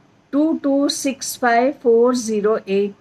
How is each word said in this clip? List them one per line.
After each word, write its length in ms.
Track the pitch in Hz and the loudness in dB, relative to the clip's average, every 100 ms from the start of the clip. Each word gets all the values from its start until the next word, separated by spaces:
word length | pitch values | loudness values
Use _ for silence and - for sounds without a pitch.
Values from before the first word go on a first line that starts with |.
| _ _ - | _ _ -6
ટુ 280 | 277 320 320 | -2 0 0
ટુ 260 | 277 277 285 | 0 0 0
સિક્સ 500 | - 277 - - - | -2 -6 -6 -10 -2
ફાઇવ 300 | 247 233 262 294 | 0 2 0 0
ફોર 320 | 240 233 240 | 2 4 4
ઝીરો 460 | 247 220 214 214 220 196 | 0 -2 -2 0 -2 -2
એટ 260 | 196 202 - | -2 -2 -6